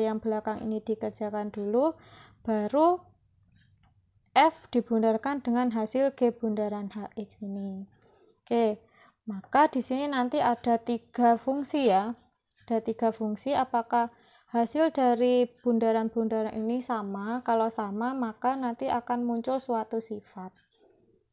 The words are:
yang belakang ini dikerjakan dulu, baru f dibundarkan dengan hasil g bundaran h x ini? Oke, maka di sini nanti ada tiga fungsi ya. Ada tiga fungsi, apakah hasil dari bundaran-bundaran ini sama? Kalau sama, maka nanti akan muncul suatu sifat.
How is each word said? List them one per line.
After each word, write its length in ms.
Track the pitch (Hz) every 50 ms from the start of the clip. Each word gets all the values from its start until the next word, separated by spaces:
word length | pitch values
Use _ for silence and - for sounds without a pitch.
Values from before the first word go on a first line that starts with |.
| 220
yang 160 | 220 220 220
belakang 400 | - 226 214 214 214 220 214 -
ini 240 | - 220 220 214 214
dikerjakan 720 | - 220 214 220 214 196 - 220 208 214 214 208 208 202
dulu, 400 | 214 202 202 214 240 277 320 320 - - - - - - - - _ -
baru 560 | - 220 214 208 208 247 285 311 339 359 359 - - _ _ _ _ _ _ _ _ _ _ _ _ _ _ _ _ _ _ _ _ _ _ _ _ -
f 320 | 247 285 320 - - - - -
dibundarkan 720 | 247 - - 233 226 220 226 220 220 - 277 285 277 -
dengan 240 | 247 233 240 254 247
hasil 400 | 226 226 220 220 - 254 269 277 269 -
g 160 | 254 240 233
bundaran 560 | 233 - 220 214 214 214 208 208 208 208 196
h 160 | - 208 202 - -
x 240 | - 208 202 - - 214
ini? 400 | 196 196 196 196 196 190 190 196 - _ _ _ _ _ _ _ _ _ _ _
Oke, 400 | - 240 233 233 220 208 208 _ _ _ _ - - _ _ - 220
maka 400 | 208 190 - - - 269 302 311
di 80 | - 262
sini 320 | 233 - 254 262 285 294
nanti 320 | 285 254 247 247 - 294 -
ada 320 | 240 240 233 - 247 233
tiga 640 | 233 233 - 240 226 _ _ - - 240 233 233 233
fungsi 480 | - 262 269 285 277 - - 302 269
ya. 320 | 226 185 190 202 226 240 - _ _ _ _ _ _ _ _ - -
Ada 160 | 233 226 220
tiga 240 | - 220 - 233 226
fungsi, 400 | 220 - 226 214 214 208 - 269
apakah 640 | 285 262 262 254 - 233 226 - - 240 233 233 - _ _ _ _ _ _ _ -
hasil 400 | 233 233 233 - 294 320 320 320
dari 480 | 285 262 247 240 226 247 247 247 247 247
bundaran-bundaran 1120 | 240 - _ - 247 240 226 226 226 220 220 220 226 - 233 226 220 226 220 220 220 -
ini 240 | 220 214 220 240 254
sama? 640 | 247 - 247 220 202 196 196 196 202 214 233 254 247
Kalau 240 | - 233 226 220
sama, 480 | 226 226 - 214 202 202 208 226 247 269
maka 400 | 269 247 220 214 - - 247 269
nanti 320 | 269 262 240 233 - 262
akan 400 | 269 - 240 240 - 240 240 240
muncul 320 | 240 233 233 233 254 262 269
suatu 400 | 254 - 240 226 214 220 - 226
sifat. 560 | 220 - 220 208 - _ - 196 185 185 _ _ _ _ _ _ _ _ _ _ _ _ _ _ _ _